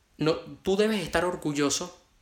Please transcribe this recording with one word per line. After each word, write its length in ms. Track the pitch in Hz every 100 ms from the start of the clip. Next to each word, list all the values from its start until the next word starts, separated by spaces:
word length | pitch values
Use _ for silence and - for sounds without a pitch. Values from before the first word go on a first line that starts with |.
| _ -
No, 160 | 156
tú 420 | 165 - 143 - 196
debes 260 | 214 214
estar 220 | 160 170
orgulloso. 760 | 175 170 156 143 143 - 175 - _ _